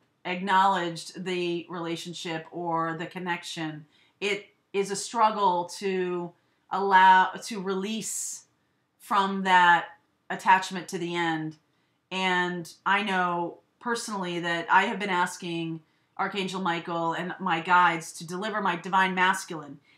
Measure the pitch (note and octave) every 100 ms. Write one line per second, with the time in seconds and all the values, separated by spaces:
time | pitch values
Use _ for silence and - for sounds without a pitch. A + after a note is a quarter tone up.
0 | _ _ F3 F3+ F#3+ F#3+ G3 F#3 E3+ E3
1 | - - F#3 F3+ F3 F3 - F3 E3+ E3
2 | F3 E3 F3+ D#3+ D#3+ E3 F3 F#3 E3 D#3+
3 | F3 F#3 F#3 E3+ - - D#3+ D#3 D#3 _
4 | _ - G3+ G3+ - _ _ G3 F#3+ G3
5 | - A#3+ A3 G#3+ G3 F3+ F3 - G3 F#3
6 | F3+ F3+ F3 - _ _ - F#3+ G3 F#3
7 | F#3 F#3 F#3 D#3+ - G#3+ F#3 F#3+ G3+ A3
8 | - - - - - _ _ _ _ _
9 | - G#3 G3 G3 F#3+ F3+ F3 E3+ - -
10 | _ _ - F#3 A3 F#3+ F#3 F#3+ E3+ F#3+
11 | E3+ F3 E3+ D#3+ D#3 D#3 _ _ _ _
12 | - F#3+ F#3 F3+ F3+ F3+ E3 - F3+ G3+
13 | G#3 F#3 F3+ F3 F3 - _ _ A#3+ A#3
14 | - G#3 F3+ F3 E3+ E3+ E3 F#3 G3+ G3
15 | G3+ F3+ F3 - F3+ E3+ E3 D#3+ _ _
16 | _ - F#3+ G3+ F#3+ F#3 F3+ E3+ E3 E3+
17 | E3 E3 F3+ - F#3 E3 E3 F3+ F3 E3
18 | D#3+ - E3 F3+ G#3+ G#3 G3 E3+ F#3 F#3+
19 | F#3 F#3 F#3 F#3 - E3 C#3+ C#3 _